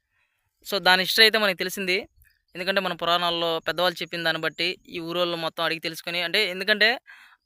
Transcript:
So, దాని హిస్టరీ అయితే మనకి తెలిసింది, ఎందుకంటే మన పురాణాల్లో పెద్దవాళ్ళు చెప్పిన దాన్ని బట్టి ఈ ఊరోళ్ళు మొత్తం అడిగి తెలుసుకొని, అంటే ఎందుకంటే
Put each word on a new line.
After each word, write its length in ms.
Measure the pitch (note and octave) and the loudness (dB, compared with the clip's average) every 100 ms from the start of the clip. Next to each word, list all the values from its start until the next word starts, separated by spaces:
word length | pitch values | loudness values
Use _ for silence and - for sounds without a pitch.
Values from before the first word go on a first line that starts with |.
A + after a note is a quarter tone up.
| _ _ _ _ _ _ - | _ _ _ _ _ _ -8
So, 140 | G3+ | 0
దాని 240 | F3+ F#3 | 4 4
హిస్టరీ 220 | F3+ - A3 | 4 6 6
అయితే 120 | A3 | 6
మనకి 200 | G#3 F3 | 2 0
తెలిసింది, 500 | F3+ G3+ F#3+ F#3 - _ _ _ _ F3 | -4 -4 -2 -2 -4 _ _ _ _ -6
ఎందుకంటే 260 | F3+ G3 | -2 0
మన 120 | F#3+ | 0
పురాణాల్లో 680 | E3+ E3+ F3 F3 E3+ E3+ E3 | -2 0 2 2 0 -2 -2
పెద్దవాళ్ళు 420 | - D#3+ F3+ E3+ | -2 0 0 0
చెప్పిన 220 | E3+ F3 | -6 -4
దాన్ని 180 | E3 D#3+ | -2 -2
బట్టి 360 | D#3+ D3+ E3+ - - | -4 -4 -4 -6 -12
ఈ 120 | F3 | -12
ఊరోళ్ళు 380 | E3 E3+ F3 E3+ | -6 -2 -2 -2
మొత్తం 260 | D#3+ D#3+ | -4 -2
అడిగి 160 | D#3+ D#3+ | -2 -2
తెలుసుకొని, 420 | E3 D#3+ - F3 | -6 -8 -8 -6
అంటే 280 | E3+ F#3+ G3+ | -2 0 -2
ఎందుకంటే 500 | F#3 G3 G#3 G#3+ C4 - - - _ | -2 -2 2 2 0 -6 -20 -20 _